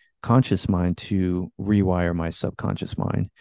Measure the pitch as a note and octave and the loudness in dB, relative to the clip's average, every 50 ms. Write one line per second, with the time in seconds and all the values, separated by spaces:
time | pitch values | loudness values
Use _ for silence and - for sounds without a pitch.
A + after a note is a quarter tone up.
0 | _ _ _ - - - A#2+ C3 B2+ - G2+ F2+ - - G2 F2 F2+ F2+ F2+ - | _ _ _ -8 0 4 4 4 4 4 0 -2 0 0 0 2 2 0 -2 -2
1 | - - G#2 F#2+ F#2 F2+ F2+ F2+ F2+ - _ - G2+ G2+ G#2 G2+ F#2+ F#2 F2+ F2 | -4 -2 -2 0 0 0 0 -2 -4 -6 _ -6 -2 2 2 4 4 4 2 2
2 | F2 E2+ F2 E2+ E2 E2 - G2+ - - - - - - G2+ - - - - - | 2 0 0 -2 -4 -2 -4 -2 -4 -4 -6 -4 -4 -4 -4 -4 -6 -6 -6 -4
3 | - - - - G2+ - _ _ | -2 -2 0 -2 -2 -4 _ _